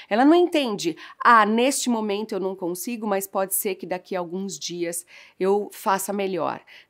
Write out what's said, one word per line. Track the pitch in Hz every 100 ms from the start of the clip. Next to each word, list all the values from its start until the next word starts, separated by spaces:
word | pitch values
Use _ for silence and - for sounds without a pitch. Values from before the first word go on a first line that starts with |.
| -
Ela | 214
não | 277
entende, | 349 349 311 254 196 165 - - -
"Ah, | - 233 208
neste | 226 254 - 254
momento | 226 214 202 214
eu | 196
não | 190 190
consigo, | 170 180 - 233 214
mas | 196 196
pode | 196 190
ser | - 208 185
que | 175
daqui | 185 - 185
a |
alguns | 170 185 196 156
dias | - 175 170 175 - - - _
eu | 185 208 202
faça | - 220 190 196
melhor." | 202 190 175 135 120 - - _